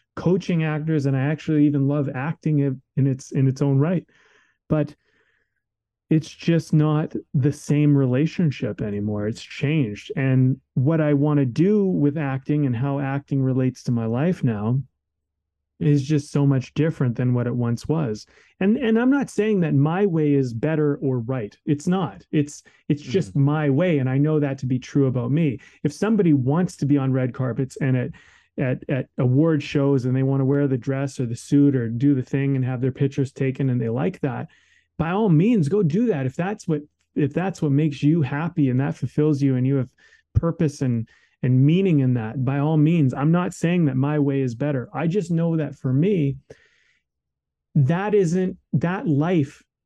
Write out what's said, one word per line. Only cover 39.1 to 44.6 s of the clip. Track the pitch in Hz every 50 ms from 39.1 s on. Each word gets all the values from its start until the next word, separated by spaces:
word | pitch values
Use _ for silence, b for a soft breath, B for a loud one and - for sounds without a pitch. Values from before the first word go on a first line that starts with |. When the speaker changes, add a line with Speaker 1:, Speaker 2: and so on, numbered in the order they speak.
| - 156 151 156 147 131
Speaker 1:
you | 143 135 131
and | 127 127
you | 135 139
have | 135 123 131 _ b b b b b b b -
purpose | - - 170 160 - 170 143 - -
and, | 139 127 120 117 113 b b b b b b b -
and | 127 127 127 139
meaning | 147 165 185 196 190 160 139
in | 131 127 123
that, | 120 110 110 - 135 123
by | 131 139 143
all | 139 151 160
means. | 156 147 156 175 170 143 127 127
I'm | 131 139 160
not | 165 175 180 - -
saying | - - 165 180 180 165
that | 139 135
my | 131 135 147 151 151
way | 143 143 139 139
is | 135 123 117
better. | 113